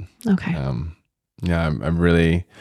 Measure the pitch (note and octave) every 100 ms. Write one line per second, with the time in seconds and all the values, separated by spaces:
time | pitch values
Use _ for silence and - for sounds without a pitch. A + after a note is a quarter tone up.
0 | F#2 _ A#3 F#3+ - E3+ - - E2+ -
1 | _ _ _ - F2 E2+ D#2+ C#2+ D#2 E2
2 | E2+ E2+ E2 F2 - -